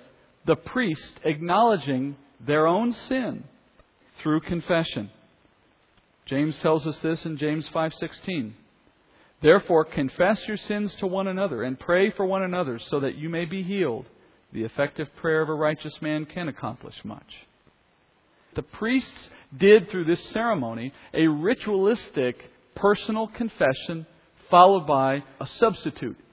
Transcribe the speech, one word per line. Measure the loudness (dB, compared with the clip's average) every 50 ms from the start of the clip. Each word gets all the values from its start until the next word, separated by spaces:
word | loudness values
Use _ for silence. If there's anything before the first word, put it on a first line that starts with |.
| -14 -20 _ _ _ _ _ _ 0
the | 0 0
priest | 0 0 -6 -4 -2 -2 -2 -2 -4 -8 -16 -12 -6 -4
acknowledging | -4 -2 -2 -2 0 2 4 4 4 2 2 0 -2 -2 -2 -2 -4 -8 -12 -18 _ _ -10 -4
their | 0 2 4 4
own | 4 4 2 0 -2 -4 -4 -6 -4
sin | -4 -4 -4 -4 -8 -10 -14 -18 _ _ _ _ _ _ _ _ _ _ _ _ _ -6
through | -2 0 0 0
confession. | 0 -2 -6 -4 -2 0 0 0 0 -2 -6 -8 -10 -10 -14 _ _ _ _ _ _ _ _ _ _ _ _ _ _ _ _ _ _ _ _ _ _
James | -4 -2 -2 -2 -2 -2 0
tells | 2 2 2 2 0
us | -4 -6 -4
this | -4 -4 -4 -4 -6
in | -8 -6 -4
James | -4 -4 -4 -4 -6 -6
five | -4 -4 -4 -4 -6
sixteen. | -8 -12 -12 -12 -12 -10 -8 -6 -6 -6 -8 -10 -18 _ _ _ _ _ _ _ _ _ _ _ _ _ _ _ 2
"Therefore, | 6 8 8 6 6 4 2 2 2
confess | 0 -2 -4 -4 -2 0 0 2 2 2 0 -4 -8
your | -8
sins | -8 -6 -6 -4 -4 -4 -6 -6
to | -6 -6
one | -4 -4 -4 -4 -4
another | -4 -4 -4 -4 -4 -4
and | -4 -6 -6 -6
pray | -2 2 2 4 4 2
for | 0 -2 -2
one | -2 0 -2
another | -2 -2 -2 -4 -4 -4 -4 -8
so | -6 -4 -2 -2
that | -2 -2 -4
you | -6 -8 -6
may | -4 -4 -4
be | -4 -6 -6
healed. | -6 -4 -2 -2 -2 -2 -2 -6 -10 -14 _ _ _ _ _ _ _ _
The | -8 -8 -8
effective | -6 -2 -2 -2 -2 -4 -8 -10 -10 -10
prayer | -6 -2 0 0 0
of | 0 -2
a | -2
righteous | -2 -2 -2 -2 -4 -8 -14 -12 -8
man | -6 -6 -4 -6 -6
can | -8 -10 -10 -8 -8
accomplish | -10 -8 -10 -10 -10 -10 -16 -18 -18 -16 -14
much." | -14 -14 -16 -18 -20 -20 -20 -20 _ _ _ _ _ _ _ _ _ _ _ _ _ _ _ _ _ _ _ _ _ -10
The | -10
priests | -10 _ -8 -6 -2 0 0 0 -2 -4 -14 -20 -20 -20 -20 -20 -20 -12 -2
did | 4 8 8 8 8 6 2
through | -6 -2 0
this | 0 0 0 -2 -6
ceremony | -6 -2 -2 0 0 -2 -2 -4 -6 -8 -10 -10 -12 -16 -16 -6 0
a | 2 2 4
ritualistic | 2 2 0 0 -2 -2 -2 -2 0 2 2 2 0 0 -4 -8 -4 -2 -2 -2 -2 -6 -12 -20 _ _ _ _ -4
personal | 2 4 4 4 2 0 -4 -4 -4 -6 -6
confession | -6 -8 -8 -6 -2 2 2 2 2 0 -6 -8 -8 -10 -10 -14 _ _ _ _ _ _ _ 6
followed | 8 10 10 10 8 4 2
by | 2 2 2 2 2 0 -2 -6 -10 -16 -16
a | -16
substitute | -8 -2 2 2 2 2 0 -8 -8 -8 -6 -8 -8 -10 -12 -20 _